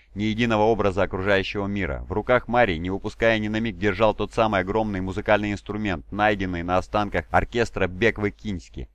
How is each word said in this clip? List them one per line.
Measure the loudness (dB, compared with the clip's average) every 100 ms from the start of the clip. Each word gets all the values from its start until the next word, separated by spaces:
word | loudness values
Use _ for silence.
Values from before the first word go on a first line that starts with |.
| _ -6
ни |
единого | -2 0 2 4
образа | 4 4 2 0
окружающего | 0 0 2 2 0 -4 -4
мира. | -4 -4 -6 -6
В |
руках | -4 2 0 2
Марии, | 2 2 0
не | -4
выпуская | -6 -6 0 2 2
ни | 0
на | -2
миг, | -4 -2
держал | 0 4 2
тот | 2 -2
самый | 0 2 2
огромный | 0 0 0 -2
музыкальный | -4 -2 2 2 2
инструмент, | -4 -6 -6 -4 -4 -6
найденный | 0 0 2 -2 -4
на | 0 0
останках | 0 -2 -2 -4 0
оркестра | 0 2 0 -2 0 -4
Беквы | 2 0 2 -2
Кински. | -4 -8 -8 -8 -14 -14